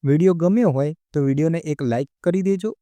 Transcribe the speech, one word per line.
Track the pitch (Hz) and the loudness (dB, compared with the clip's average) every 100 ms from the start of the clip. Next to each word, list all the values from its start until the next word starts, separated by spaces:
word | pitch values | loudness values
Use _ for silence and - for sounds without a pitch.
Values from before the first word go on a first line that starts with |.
વીડિયો | 139 143 185 | 2 2 2
ગમ્યો | 175 175 214 226 | 2 2 2 2
હોય | 131 147 160 _ | 0 -4 -6 _
તો | 147 | -2
વીડિયોને | 139 135 160 165 | 0 0 0 -2
એક | 151 147 | -4 -4
લાઈક | 135 117 139 _ | -2 -2 -4 _
કરી | - 185 | -2 -2
દેજો | 190 196 214 - | -2 -2 -4 -12